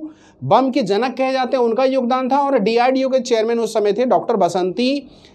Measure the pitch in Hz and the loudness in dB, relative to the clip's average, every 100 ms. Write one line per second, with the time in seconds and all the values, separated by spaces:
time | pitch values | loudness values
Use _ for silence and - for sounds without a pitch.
0 | - - - - 127 208 262 247 196 202 | -6 -16 -20 -10 2 2 2 0 0 0
1 | 254 254 262 262 247 262 240 226 262 269 | -2 -2 -2 -2 -2 0 0 2 0 0
2 | 240 254 254 277 277 269 208 233 247 262 | 0 -2 0 0 2 0 2 2 2 2
3 | 262 262 247 226 220 233 220 220 208 202 | 0 0 0 0 0 0 -2 0 0 0
4 | 247 175 165 226 175 190 185 175 247 285 | 2 0 0 0 0 0 -4 -2 -2 -2
5 | - - - | -6 -20 -20